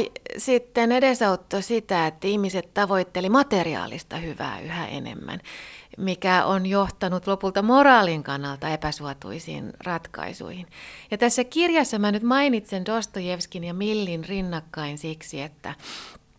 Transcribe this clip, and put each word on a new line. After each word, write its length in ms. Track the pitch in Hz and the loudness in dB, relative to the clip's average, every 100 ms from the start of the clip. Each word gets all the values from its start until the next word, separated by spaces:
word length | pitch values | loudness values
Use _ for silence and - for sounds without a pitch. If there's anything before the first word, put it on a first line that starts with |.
| - - - - | 4 -4 -12 -6
sitten 540 | 240 247 240 - 233 | 2 2 2 0 4
edesauttoi 720 | 254 269 240 214 185 - 202 | 6 4 4 2 2 -2 -4
sitä, 460 | 190 233 214 180 156 | 0 -2 0 0 0
että 200 | 160 190 | 0 -2
ihmiset 460 | 208 196 185 - | 0 0 -2 -4
tavoitteli 560 | - 202 196 180 180 185 | 0 2 2 2 -2 4
materiaalista 880 | 254 277 202 165 123 87 - - 160 | 4 4 2 2 -2 -6 -8 -10 -8
hyvää 420 | 165 - 131 98 | -8 -6 -8 -8
yhä 280 | 147 170 151 | -8 -6 -6
enemmän, 520 | 143 120 - - - - - - - - - | -8 -10 -12 -12 -12 -12 -16 -16 -18 -18 -6
mikä 480 | 190 180 185 180 - | -4 -2 2 4 4
on 200 | 190 190 | 2 2
johtanut 640 | 196 190 - 190 180 202 | 2 0 -2 -4 -2 -2
lopulta 340 | 196 196 190 | -2 0 0
moraalin 640 | 208 262 285 247 185 160 | 6 8 10 8 6 0
kannalta 460 | 143 139 143 139 151 | -4 -6 -6 -6 -4
epäsuotuisiin 1040 | 156 156 151 147 139 - 131 165 151 - - | -2 -4 -6 -8 -10 -10 -12 -10 -10 -10 -10
ratkaisuihin. 840 | 180 170 - - - 190 - 180 180 - - - - | -6 -6 -8 -10 -10 -8 -12 -12 -14 -18 -18 -16 -6
Ja 60 | 208 | 2
tässä 260 | 240 233 | 2 2
kirjassa 560 | 247 311 349 330 269 220 | 0 2 4 4 2 2
mä 120 | 208 | 2
nyt 120 | 208 | 2
mainitsen 600 | 233 262 285 233 208 190 185 | 2 4 4 2 -2 -6 -2
Dostojevskin 800 | 226 214 202 180 180 - 185 | -4 -4 -6 -4 -4 -6 -8
ja 100 | 175 | -6
Millin 520 | 175 208 214 196 165 156 | -4 -2 0 -2 -4 -4
rinnakkain 720 | 196 185 165 160 - 151 147 | -4 -4 -4 -8 -8 -8 -6
siksi, 440 | 160 156 - - | -8 -8 -10 -10
että, 340 | 147 - - 143 - - - - _ | -10 -10 -12 -12 -14 -14 -16 -20 _